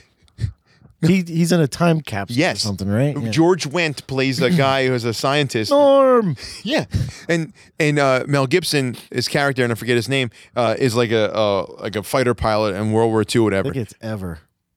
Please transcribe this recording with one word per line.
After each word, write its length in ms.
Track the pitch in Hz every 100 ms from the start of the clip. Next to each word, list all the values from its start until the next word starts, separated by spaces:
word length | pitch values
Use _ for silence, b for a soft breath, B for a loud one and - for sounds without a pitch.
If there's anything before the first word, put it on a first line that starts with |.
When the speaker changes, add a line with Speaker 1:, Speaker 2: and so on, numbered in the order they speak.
| _ _ _ - - - b b b -
Speaker 1:
He, 200 | 165 190
he's 280 | 175 165 165
in 80 | 175
a 80 | 143
time 340 | - 170 160
capsule 360 | - 101 98 120
Speaker 2:
Yes. 200 | 170 104
Speaker 1:
or 100 | 107
something, 200 | 95 98
right? 300 | 107 143 143
Yeah. 120 | 117
Speaker 2:
George 360 | 131 170 185 147
Wendt 380 | 170 160 - -
plays 340 | 135 135 127
a 120 | 127
Speaker 1:
<clears throat> 40 | 170
Speaker 2:
guy 300 | 135 135 131
who's 160 | 127
a 120 | 117 107
scientist. 560 | 135 143 139 117 107
Speaker 1:
Norm! 680 | 285 285 277 262 247 196 123 B B
Speaker 2:
Yeah. 240 | 208 294 120 B B B B
And, 260 | 170 156 - b -
and, 180 | 151 147
uh, 280 | 135 131 135
Mel 180 | 143 131
Gibson, 500 | 175 160 151 127 107 -
his 180 | 123 -
character, 360 | 151 143 127
and 80 | 120
I 40 | 110
forget 200 | 117 120
his 120 | 110
name, 220 | 135 123 B B 123
uh, 200 | 113 110
is 160 | 131
like 160 | 113 117
a, 260 | 113 104 110
uh, 300 | 104 98 - -
like 160 | 101 101
a 80 |
fighter 320 | 92 139 120 113
pilot 400 | 110 107 107 95
in 160 | 107
World 180 | 110 117
War 140 | 110
Two, 200 | 104 120
whatever. 260 | 107 95 127
Speaker 1:
I 40 |
think 80 | 139 107
it's 80 | -
Ever. 420 | 113 107 92 80 _ _ _